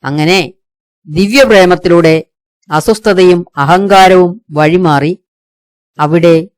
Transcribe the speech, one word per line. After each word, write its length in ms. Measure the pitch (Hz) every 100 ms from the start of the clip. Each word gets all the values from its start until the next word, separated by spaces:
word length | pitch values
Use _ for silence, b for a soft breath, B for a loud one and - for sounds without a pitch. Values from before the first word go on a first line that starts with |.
അങ്ങനെ 500 | 135 147 151 190 147 _ _ _ _ _ -
ദിവ്യപ്രേമത്തിലൂടെ 1160 | 151 202 254 254 208 180 180 180 170 165 160 160 _ _ _ _
അസ്വസ്ഥതയും 720 | 156 151 214 220 185 185 175 175 -
അഹങ്കാരവും 880 | 139 180 202 196 185 185 175 190 _
വഴിമാറി 760 | 151 151 175 180 143 147 180 _ _ _ _ _ _ _ _
അവിടെ 500 | 147 165 170 165 175